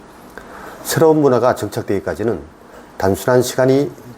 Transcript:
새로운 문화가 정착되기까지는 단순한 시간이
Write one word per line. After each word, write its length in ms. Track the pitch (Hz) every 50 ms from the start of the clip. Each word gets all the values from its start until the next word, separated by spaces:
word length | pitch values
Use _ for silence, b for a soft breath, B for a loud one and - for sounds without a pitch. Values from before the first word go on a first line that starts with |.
| - - - - - - - B B B B B B B B B B
새로운 380 | - - 139 165 160 156 156
문화가 340 | 147 139 123 117 117 127 110
정착되기까지는 880 | - 113 104 - 120 98 - 104 95 - 92 82 80 107 117 107 78 71 76 - - - B B B B B B
단순한 460 | - - 95 98 - - - 123 127 120
시간이 500 | - - - 127 131 131 139 143 175 - - - 123 120